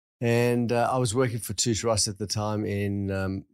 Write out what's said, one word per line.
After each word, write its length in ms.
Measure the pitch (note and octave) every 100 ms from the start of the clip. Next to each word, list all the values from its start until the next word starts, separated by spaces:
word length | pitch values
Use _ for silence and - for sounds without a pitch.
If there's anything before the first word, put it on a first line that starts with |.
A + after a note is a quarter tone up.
| _ _
And, 520 | A#2+ A#2 A#2+ A#2+ A#2
uh, 180 | A#2+ A#2
I 80 | B2+
was 160 | B2+ A2
working 240 | B2+ A2+
for 140 | -
Touche 320 | G2+ - G#2+ A#2
Ross 240 | G#2+ -
at 100 | G2
the 80 | G2
time 400 | A2 G#2+ G#2+ G2+
in, 460 | G2+ G2+ G2+ G2
um, 320 | G2 F#2+ G2 -